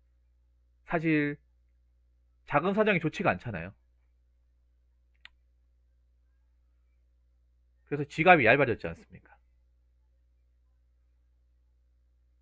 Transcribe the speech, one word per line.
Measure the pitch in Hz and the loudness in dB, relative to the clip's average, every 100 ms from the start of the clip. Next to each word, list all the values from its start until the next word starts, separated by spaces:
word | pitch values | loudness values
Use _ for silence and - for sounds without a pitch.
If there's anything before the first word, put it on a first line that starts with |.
| _ _ _ _ _ _ _ _ | _ _ _ _ _ _ _ _
사실 | - 170 160 151 143 143 _ _ _ _ _ _ _ _ _ _ - | -8 -6 -2 -2 -2 -8 _ _ _ _ _ _ _ _ _ _ -4
자금 | 147 175 | -4 -2
사정이 | 202 214 185 | -2 0 0
좋지가 | 160 - 170 | -4 -4 -4
않잖아요. | 90 120 82 87 - _ _ _ _ _ _ _ _ _ _ _ _ _ _ - _ _ _ _ _ _ _ _ _ _ _ _ _ _ _ _ _ _ _ _ _ _ _ _ _ | -4 -8 -12 -14 -18 _ _ _ _ _ _ _ _ _ _ _ _ _ _ -20 _ _ _ _ _ _ _ _ _ _ _ _ _ _ _ _ _ _ _ _ _ _ _ _ _
그래서 | _ 143 143 | _ -10 -8
지갑이 | - 165 175 | -2 4 6
얇아졌지 | 110 139 131 101 85 | 6 4 2 -2 -6
않습니까? | 82 - 90 - - _ _ _ _ _ _ _ _ _ _ _ _ _ _ _ _ _ _ _ _ _ _ _ _ _ _ _ _ _ _ | -12 -18 -20 -20 -20 _ _ _ _ _ _ _ _ _ _ _ _ _ _ _ _ _ _ _ _ _ _ _ _ _ _ _ _ _ _